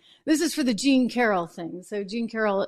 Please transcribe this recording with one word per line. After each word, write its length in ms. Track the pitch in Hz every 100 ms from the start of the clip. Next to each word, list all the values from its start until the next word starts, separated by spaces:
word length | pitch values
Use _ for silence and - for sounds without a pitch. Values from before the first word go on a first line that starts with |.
| _ _ -
This 160 | 302
is 120 | 320
for 100 | 302
the 100 | 262
Jean 340 | 202 277 262 240
Carroll 400 | 240 233 185 170
thing. 340 | - 165 175
So 220 | - 208
Jean 240 | 190 233 226
Carroll 400 | 220 214 196